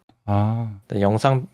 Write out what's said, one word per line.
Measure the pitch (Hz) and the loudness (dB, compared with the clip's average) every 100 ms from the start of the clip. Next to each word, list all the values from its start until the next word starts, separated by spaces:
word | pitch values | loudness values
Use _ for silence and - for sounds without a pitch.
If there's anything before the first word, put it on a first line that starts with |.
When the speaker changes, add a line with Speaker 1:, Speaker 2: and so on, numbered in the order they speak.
| _ _ | _ _
Speaker 1:
아. | - 101 107 113 113 101 - | -2 0 0 -2 -6 -12 -8
Speaker 2:
근데 | 101 | -2
영상 | 101 110 139 131 - | 0 2 2 0 -2